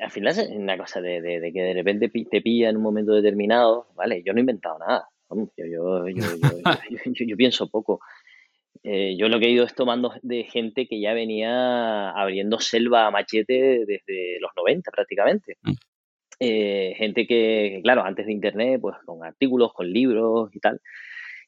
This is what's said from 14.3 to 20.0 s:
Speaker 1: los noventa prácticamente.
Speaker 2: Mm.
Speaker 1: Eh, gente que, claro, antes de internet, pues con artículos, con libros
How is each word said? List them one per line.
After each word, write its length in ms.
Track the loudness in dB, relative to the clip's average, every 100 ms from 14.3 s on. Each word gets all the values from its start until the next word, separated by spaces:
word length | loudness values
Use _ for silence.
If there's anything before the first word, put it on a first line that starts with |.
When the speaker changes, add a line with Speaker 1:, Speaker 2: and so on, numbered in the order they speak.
| -6
Speaker 1:
los 120 | -8 -2
noventa 360 | 0 0 -2
prácticamente. 640 | -4 -2 0 2 2 -4 -8
Speaker 2:
Mm. 100 | -6 -6 -8 _ _ _ _ -4
Speaker 1:
Eh, 560 | 0 0 0 0 -2 -2
gente 300 | -2 -2 2
que, 540 | 4 4 2 0 0
claro, 220 | 4 4
antes 220 | 2 -4 -4
de 60 |
internet, 460 | -2 -2 0 0 0
pues 140 | -2 -8
con 200 | -14 -14
artículos, 480 | -16 -2 0 4 2
con 200 | 0 -2
libros 600 | 2